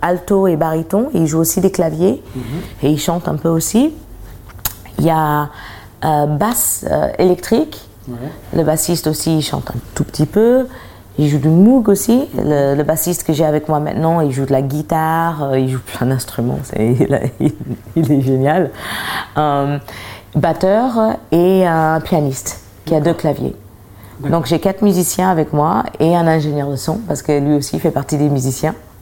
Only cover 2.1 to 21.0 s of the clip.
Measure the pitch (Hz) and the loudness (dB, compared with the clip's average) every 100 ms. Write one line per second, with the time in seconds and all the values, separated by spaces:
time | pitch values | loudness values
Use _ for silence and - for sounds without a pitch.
2.1 | 262 - 131 113 160 - - 139 151 - | 0 -6 -12 -8 -8 -10 -2 0 0 0
3.1 | 170 165 151 165 165 - 220 302 311 - | -2 -2 -2 0 0 2 2 2 -2 -16
4.1 | - - - - - - - - - 160 | -18 -18 -18 -20 -12 -12 -12 -12 -2 0
5.1 | 160 151 147 147 - - - - - 160 | 2 2 0 -2 -8 -18 -18 -20 -6 0
6.1 | 151 147 147 214 240 - - - 151 147 | 2 2 0 0 -2 -2 -4 -2 0 0
7.1 | - 185 180 - 226 311 - - - - | 2 2 2 0 0 0 -6 -20 -18 -14
8.1 | 120 139 - - - 151 156 - 165 156 | -10 -10 -12 -4 0 0 0 0 -2 -2
9.1 | 151 165 160 143 139 - - - - 147 | -2 0 0 -2 -6 -6 -8 -8 -6 -4
10.1 | - 151 208 226 254 247 - - - - | -2 0 4 4 4 0 -8 -20 -20 -10
11.1 | - 147 147 151 165 214 269 220 202 - | 0 2 2 4 6 8 6 4 2 4
12.1 | 240 294 - 151 147 139 139 151 160 175 | 2 2 -2 0 2 2 2 0 0 -2
13.1 | 170 - 151 156 151 151 151 151 - 160 | -4 -2 2 2 2 0 -2 -2 0 2
14.1 | 170 147 131 135 135 139 151 156 160 160 | 2 0 0 0 0 0 -4 -2 0 0
15.1 | 165 165 151 139 131 131 131 - - 123 | 0 -2 -2 0 0 0 -2 -6 -4 -2
16.1 | 131 - - 120 139 139 - 110 123 - | -2 -4 -4 -2 -4 -4 -2 2 2 2
17.1 | 139 127 - 147 - - 117 - 165 156 | 2 -2 0 -2 -2 -8 -10 -4 -2 2
18.1 | 139 131 131 139 175 147 - - - - | 2 2 2 2 2 0 -4 -10 -8 -8
19.1 | - - 151 151 143 139 143 - - - | -8 -6 -2 0 0 0 -4 -8 -16 -16
20.1 | - - - 170 160 185 214 254 226 | -18 -6 0 0 2 2 2 2 2